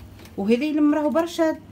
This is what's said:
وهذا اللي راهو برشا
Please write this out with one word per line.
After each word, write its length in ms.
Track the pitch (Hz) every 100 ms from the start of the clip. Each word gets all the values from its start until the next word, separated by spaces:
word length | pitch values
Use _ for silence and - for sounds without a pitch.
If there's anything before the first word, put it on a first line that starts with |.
| - - - -
وهذا 280 | 202 240 302
اللي 300 | 302 294 302
راهو 140 | 294
برشا 500 | 277 339 - 320 311 -